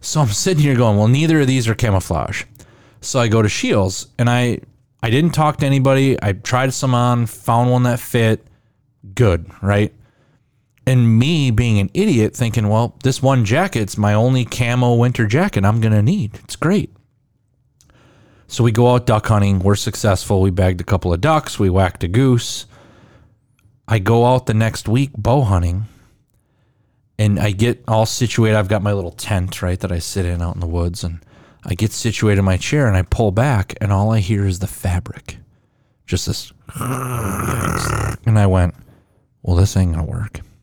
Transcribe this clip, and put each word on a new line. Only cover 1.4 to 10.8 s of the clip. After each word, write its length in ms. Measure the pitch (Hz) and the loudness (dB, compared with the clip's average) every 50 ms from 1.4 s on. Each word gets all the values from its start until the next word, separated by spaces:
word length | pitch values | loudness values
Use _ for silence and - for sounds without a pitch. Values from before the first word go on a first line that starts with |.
| 143 127 | 4 2
these 180 | 131 131 117 113 | 2 0 0 -2
are 40 | 110 | -2
camouflage." 720 | - - 113 98 92 - - 87 78 60 - - - - - - - - _ - - _ _ _ _ | 0 0 0 0 0 -2 -2 -4 -4 -4 -6 -6 -10 -10 -12 -18 -20 -20 _ -20 -20 _ _ _ _
So 220 | - - - 135 | -12 -4 -2 0
I 80 | 120 113 | 0 2
go 120 | 104 113 | 2 2
to 60 | 107 104 | 2 2
Scheels, 600 | - - - - 190 110 95 92 92 - - - _ - | 0 -2 -2 0 0 2 0 0 -2 -6 -12 -14 _ -2
and 100 | 120 120 | 0 0
I, 300 | 120 123 123 120 110 - - _ _ _ _ _ _ _ | 2 2 0 0 -2 -4 -8 _ _ _ _ _ _ _
I 80 | - 120 | -4 0
didn't 220 | 110 135 156 175 | 0 2 2 0
talk 280 | - - 156 151 147 - | 0 2 0 0 0 0
to 60 | 147 | 0
anybody. 520 | 139 139 139 131 135 135 135 135 135 131 - | 0 2 2 2 2 2 4 2 2 0 0
I 120 | - 104 98 | 0 -2 -4
tried 400 | 98 - - - 127 131 135 127 | -4 -4 -4 -2 0 0 0 -2
some 200 | - - 131 127 | -2 -2 0 0
on, 320 | 120 123 123 120 120 120 | 2 2 2 0 0 -2
found 460 | 107 - - - - 117 117 123 123 | -4 -6 -10 -4 0 0 2 2 2
one 120 | 123 123 123 | 2 2 2
that 180 | 127 120 107 | 2 0 -2
fit, 440 | - - - 123 113 113 110 104 _ - _ _ _ _ _ _ _ _ _ _ _ 98 98 | -6 -4 -2 0 2 2 0 0 _ -16 _ _ _ _ _ _ _ _ _ _ _ -18 -2
good, 300 | - 127 107 87 82 80 - - - | 0 2 2 2 0 -2 -8 -16 -6
right? 320 | - 98 101 101 107 - _ _ - _ _ _ _ _ _ _ _ _ _ _ _ _ _ _ | -2 0 2 2 0 -2 _ _ -20 _ _ _ _ _ _ _ _ _ _ _ _ _ _ _